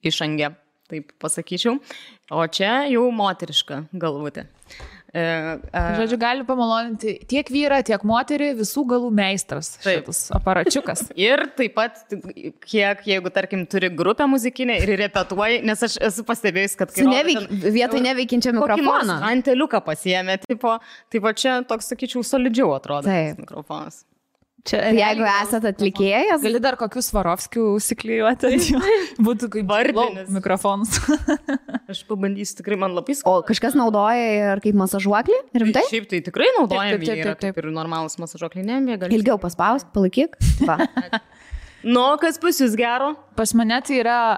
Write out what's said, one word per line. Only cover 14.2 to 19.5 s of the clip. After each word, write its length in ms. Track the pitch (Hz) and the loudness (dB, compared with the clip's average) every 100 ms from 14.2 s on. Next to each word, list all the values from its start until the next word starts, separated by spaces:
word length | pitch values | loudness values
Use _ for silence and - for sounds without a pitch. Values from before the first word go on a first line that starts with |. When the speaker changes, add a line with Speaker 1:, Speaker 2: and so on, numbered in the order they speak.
| 285 | 4
Speaker 1:
muzikinę 480 | 269 233 247 254 214 | 2 0 -2 -2 0
ir 160 | 196 190 | 0 0
repetuoji, 680 | 208 202 185 180 208 233 | 0 -2 -2 0 0 0
nes 240 | 220 208 233 | 0 0 -2
aš 80 | - | 0
esu 260 | 214 214 220 | -2 -2 -6
pastebėjus, 480 | 233 208 170 294 - | -2 0 0 -2 -2
kad 140 | 180 | -4
kai 80 | - | 2
Speaker 3:
Su 60 | 262 | 4
Speaker 1:
rodo 80 | 254 | 4
Speaker 3:
neveik-, 300 | 320 269 208 | 2 0 -2
Speaker 1:
ten 160 | 196 185 | -2 0
Speaker 3:
vietoj 340 | 220 247 277 | 2 2 2
Speaker 1:
eu-, 20 | |
Speaker 3:
neveikiančio 480 | 247 262 247 247 254 | 0 0 0 0 2
Speaker 1:
kokį 60 | 233 | 0
nors 240 | 202 214 | 2 2
Speaker 3:
mikrofono. 340 | 285 554 214 165 | 2 2 0 -2
Speaker 1:
ranteliuką 600 | 208 247 262 | 0 0 2